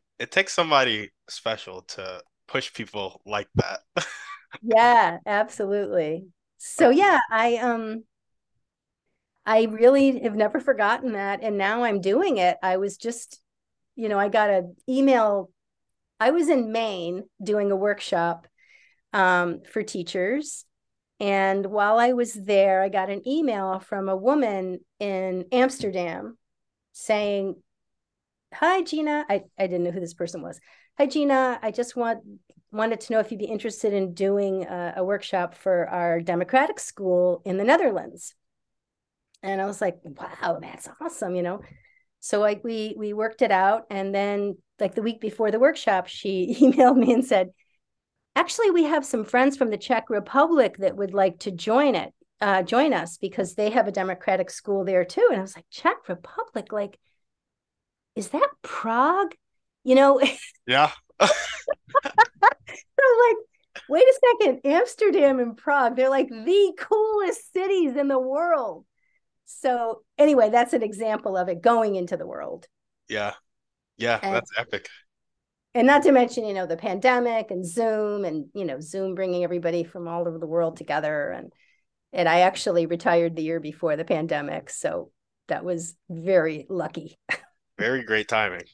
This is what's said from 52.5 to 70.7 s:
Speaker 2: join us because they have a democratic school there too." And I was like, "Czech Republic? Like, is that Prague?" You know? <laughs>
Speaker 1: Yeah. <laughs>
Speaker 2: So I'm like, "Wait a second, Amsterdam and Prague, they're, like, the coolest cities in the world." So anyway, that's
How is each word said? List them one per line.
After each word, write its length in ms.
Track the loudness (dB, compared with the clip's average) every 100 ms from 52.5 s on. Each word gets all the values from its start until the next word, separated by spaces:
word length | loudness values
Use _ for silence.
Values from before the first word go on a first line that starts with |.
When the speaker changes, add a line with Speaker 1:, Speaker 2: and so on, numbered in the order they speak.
| 0
Speaker 2:
join 280 | 2 2 2
us 260 | 0 -4 -8
because 380 | -8 -6 -6 -4
they 140 | -2
have 180 | 0 -2
a 60 |
democratic 560 | -2 -4 -4 -2 -2 -4
school 340 | -10 -6 -4
there 220 | -2 -2 -2
too." 200 | 2 2
And 100 | 2
I 20 |
was 140 | -6 -12
like, 140 | -20
"Czech 380 | -6 -2 -2 -6
Republic? 640 | -12 -12 -12 -10 -10 -8
Like, 260 | -8 -8 -12 _ _ _ _ _ _ _ _ _ _ _ -12
is 100 | -8
that 200 | -2 -2 -2
Prague?" 720 | -14 -8 -2 0 2 2 -2 -6 _ _ _ _ 2
You 100 | 6
know? 260 | 8 6 2 -2
<laughs> 240 | -12 -12 0
Speaker 1:
Yeah. 240 | 4 4 2 _ 2
<laughs> 120 | 2 2 -2 -10 -8 -8 -4 -2
Speaker 2:
So 1040 | 2 4 4 4 2 2 -4 -20 -6 2 4
I'm 240 | 6 4
like, 80 | 2 -4 _ _ -20 -2
"Wait 160 | 6
a 160 | 6 6 4 4
second, 220 | 2 0 0
Amsterdam 720 | 2 0 0 2 4 4 2
and 160 | -2 -6
Prague, 400 | -2 2 2 2
they're, 140 | 0
like, 180 | 2 -2
the 460 | -4 0 4 2 0
coolest 760 | -2 0 2 0 -2 -4 -8
cities 420 | -4 0 0 0 0
in 140 | -2
the 100 | -2
world." 680 | -2 -2 0 0 -2 -10 -16 _ _ _ _ _ _
So 520 | -6 -2 -2 -2 -6 _ 2
anyway, 320 | 4 6 4
that's 220 | 4 2